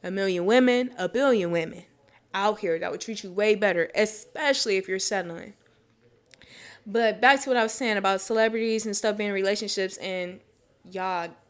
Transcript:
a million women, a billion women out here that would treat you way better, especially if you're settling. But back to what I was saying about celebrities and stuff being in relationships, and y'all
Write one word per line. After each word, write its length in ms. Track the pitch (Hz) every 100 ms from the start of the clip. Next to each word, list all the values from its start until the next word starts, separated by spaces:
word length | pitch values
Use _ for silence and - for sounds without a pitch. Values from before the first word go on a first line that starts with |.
a 80 | 180
million 360 | 190 196 180 180
women, 460 | 240 254 247 247 -
a 120 | 180
billion 420 | 233 277 233 175
women 320 | 170 165 175 - _ _ _ _
out 260 | 190 202 208
here 200 | 185 165
that 100 | 180
would 120 | 147
treat 220 | - 214
you 80 | 196
way 240 | 180 214 208
better, 360 | 202 175 165
especially 840 | - 214 - - - 294 277 233 196
if 100 | 190
you're 120 | 190
settling. 540 | - 202 175 165 180 208 _ _ _ _ _ _ _ - - - - - -
But 320 | 214 226 190
back 220 | 247 277
to 80 | 277
what 80 | 247
I 60 |
was 100 | 220
saying 240 | - 240 208
about 240 | 196 190
celebrities 640 | - 220 220 226 226 220 220
and 100 | 202
stuff 220 | 220 208
being 120 | 208
in 60 | 196
relationships, 600 | 190 208 208 202 190 190
and 420 | 190 185 180 190 _ _ _ _ 175
y'all 400 | 185 185 180 170 - _